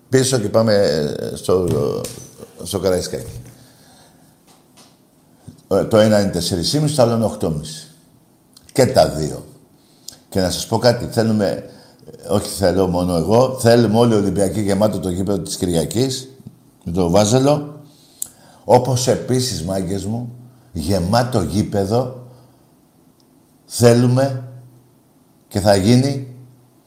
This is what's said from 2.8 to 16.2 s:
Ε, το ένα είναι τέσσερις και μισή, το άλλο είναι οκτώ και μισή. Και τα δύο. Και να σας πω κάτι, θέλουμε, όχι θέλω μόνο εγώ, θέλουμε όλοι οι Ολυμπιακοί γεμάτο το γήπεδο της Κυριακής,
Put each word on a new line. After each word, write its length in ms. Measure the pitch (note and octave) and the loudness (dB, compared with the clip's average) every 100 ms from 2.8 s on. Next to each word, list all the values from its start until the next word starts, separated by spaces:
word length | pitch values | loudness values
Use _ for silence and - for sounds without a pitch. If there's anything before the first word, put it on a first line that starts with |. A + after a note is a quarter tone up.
| F#2+ F2+ F2 C2 B1+ - - - - _ _ _ _ _ _ _ _ _ _ _ - _ _ _ _ _ - - _ | 0 0 -4 -10 -12 -16 -18 -20 -20 _ _ _ _ _ _ _ _ _ _ _ -20 _ _ _ _ _ -20 -20 _
Ε, 160 | G2 | -2
το 140 | - G#2+ | 2 4
ένα 220 | A2 G#2 | 4 4
είναι 100 | G2 | 0
τέσσερις 400 | F2 E2 F2+ E2 | -2 -4 -2 -2
και 100 | D3 | 0
μισή, 160 | D3+ D3+ | 0 2
το 60 | |
άλλο 140 | A#2 A#2 | 2 2
είναι 100 | G#2+ | -2
οκτώ 240 | - F2+ | -2 -4
και 80 | D2+ | -6
μισή. 300 | D2+ - - _ _ _ _ _ _ _ _ | -8 -16 -20 _ _ _ _ _ _ _ _
Και 140 | - B2 | 0 2
τα 220 | G2 D#2 | 4 2
δύο. 380 | C#2+ D2+ B1+ - - _ _ _ _ - - _ | 0 -6 -8 -16 -20 _ _ _ _ -20 -20 _
Και 100 | G2 | -2
να 100 | F#2 | -2
σας 160 | E2+ - | -4 -4
πω 120 | A2 | 2
κάτι, 280 | B2 - D#2+ | 2 2 -2
θέλουμε, 580 | - A2 G#2+ G2 - - - - _ - - - | -2 0 0 0 -4 -10 -20 -20 _ -20 -20 -4
όχι 200 | G2+ - | -4 -2
θέλω 380 | - F#2+ F2+ F2+ | -2 0 2 0
μόνο 280 | F2 F2+ F2 | 0 0 -2
εγώ, 420 | D#2+ A2+ C3 - | 2 2 2 2
θέλουμε 380 | A#2 A#2+ A2+ A2 | 4 4 4 4
όλοι 160 | A#2+ | 4
οι 40 | A2 | 2
Ολυμπιακοί 440 | G2 F#2 F#2+ F2+ | 0 0 -2 -2
γεμάτο 380 | G2+ G2 G#2+ F#2+ | -2 2 0 0
το 100 | F#2 | -4
γήπεδο 300 | F2 F#2+ G2 | -4 -4 -4
της 160 | D#2+ - | -6 -6
Κυριακής, 720 | F#2 E2 D2+ G#2 C3+ B2+ | -2 -2 -2 -2 -4 -4